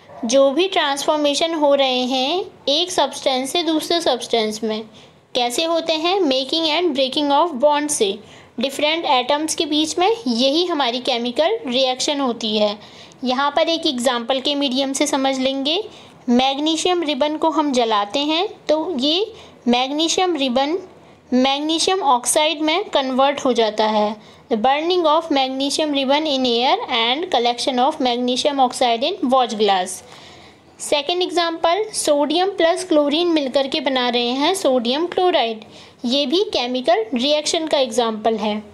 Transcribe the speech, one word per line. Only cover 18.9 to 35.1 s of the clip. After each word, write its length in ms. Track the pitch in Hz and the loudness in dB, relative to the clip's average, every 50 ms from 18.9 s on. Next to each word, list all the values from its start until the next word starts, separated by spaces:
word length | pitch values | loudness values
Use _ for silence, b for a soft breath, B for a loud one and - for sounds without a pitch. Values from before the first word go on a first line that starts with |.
| 339 240 | -4 -2
ये 340 | 254 294 320 370 440 440 B B B B B B - 240 | 0 0 0 0 -2 -4 B B B B B B 0 0
magnesium 680 | 240 247 262 269 285 302 330 311 - 392 370 359 330 | 2 2 2 0 0 0 0 0 0 0 0 0 0
ribbon 420 | 277 277 262 233 262 277 294 330 381 - - - B B B B B _ - 247 | 0 0 0 2 0 0 0 -2 -4 -6 -10 -20 B B B B B _ -2 2
मैग्नीशियम 680 | 254 254 269 277 285 302 311 330 320 - 381 381 381 277 | 2 2 2 2 0 -2 -2 0 0 0 0 0 0 2
ऑक्साइड 580 | 277 254 240 247 - - - 302 311 330 302 | 2 2 2 2 0 2 2 2 2 0 0
में 240 | 311 311 320 370 427 - | 0 0 0 0 -2 0
कन्वर्ट 540 | - 294 269 262 262 247 269 277 285 285 - | 0 0 0 0 2 2 2 2 2 0 0
हो 80 | 262 233 | 0 2
जाता 320 | 226 226 214 214 214 214 214 | 2 2 0 0 0 0 2
है। 280 | 220 214 214 208 214 B B B B B B - | 2 2 0 0 -2 B B B B B B -4
The 60 | 240 214 214 | -2 2 2
burning 420 | 262 277 302 320 349 370 359 330 | 2 2 2 2 0 2 2 4
of 220 | 302 294 330 330 330 | 4 4 2 2 0
magnesium 640 | 294 269 262 262 262 269 277 285 - - 311 302 285 | 0 0 0 0 -2 -2 -2 -2 -2 -2 -2 0 0
ribbon 300 | 277 269 254 277 294 320 | 0 2 2 2 2 2
in 160 | 302 269 262 254 | 0 0 0 0
air 300 | 247 233 233 247 277 349 440 - 320 262 | 0 2 2 2 2 2 0 -2 -2 -2
and 320 | 226 226 240 254 302 370 370 | 0 0 0 0 -2 -2 -2
collection 480 | - 247 233 240 240 240 - 285 254 247 | 0 0 0 0 -2 -2 -4 -2 0 2
of 220 | 247 294 311 311 | 2 0 0 0
magnesium 580 | 269 247 240 247 247 247 254 247 - 294 285 277 | -2 -2 0 0 -2 -2 -2 -2 -2 0 2 2
oxide 440 | 254 247 254 - 262 240 233 226 262 330 | 0 0 2 0 0 0 2 0 -2 -4
in 60 | 392 381 320 247 | -4 -2 0 2
watch 240 | 269 262 247 214 220 208 | 2 2 2 0 0 0
glass। 360 | 214 202 196 185 180 185 - - B B B B B B B B B B B B B - - - | 2 2 2 0 -2 -4 -8 -12 B B B B B B B B B B B B B -20 -18 -14
सेकंड 420 | - - 311 294 277 359 349 359 359 | -4 -2 -2 0 0 -2 -2 -2 -2
एग्जांपल, 600 | 330 311 349 339 339 330 330 - 330 349 403 427 427 - | -2 0 -2 -2 -2 -2 0 0 0 2 0 -2 -4 -6
सोडियम 560 | - - 320 294 285 294 277 302 349 370 403 | -2 0 2 2 2 2 2 0 0 0 0
प्लस 340 | 381 370 330 330 359 359 - | 0 2 2 2 2 0 -2
क्लोरीन 440 | - 330 294 294 285 285 330 349 349 330 | 0 2 2 2 2 2 0 2 2 2
मिलकर 340 | 311 277 254 254 277 269 269 | 0 0 0 0 0 0 0
के 120 | 320 311 | -2 -2
बना 280 | 262 285 262 254 247 247 | -2 -2 0 0 0 0
रहे 220 | 240 247 240 240 | 0 0 0 0
हैं 240 | 254 269 285 330 381 | 0 0 0 0 0
सोडियम 520 | 381 - 285 254 254 220 233 254 302 349 | 0 0 2 2 2 0 0 -2 -2 -2
क्लोराइड, 540 | 349 | -2